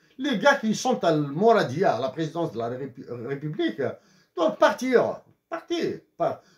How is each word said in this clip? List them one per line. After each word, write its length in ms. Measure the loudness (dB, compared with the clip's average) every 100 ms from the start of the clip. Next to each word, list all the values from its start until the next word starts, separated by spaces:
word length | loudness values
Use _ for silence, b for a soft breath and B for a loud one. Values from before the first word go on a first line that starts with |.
| _ -8
Les 220 | -4 2
gars 160 | 4 4
qui 180 | 0
sont 300 | -2 0 2
à 120 | 2 2
Moradia, 800 | 0 2 4 6 2 0 0 0
à 40 |
la 100 | -2
présidence 420 | -4 -6 -4 -4
de 60 | -4
la 120 | -6
Répu-, 360 | -6 -10 -14 -14
République, 760 | -10 -8 -8 -8 -4 -4 -2 -6 -6 b b b -2
doivent 220 | -2 4
partir. 640 | 2 2 2 2 2 -4 _ _ -14
Partez. 580 | -12 -6 -4 -4 -6 _ -4
Par 240 | -4 -4 b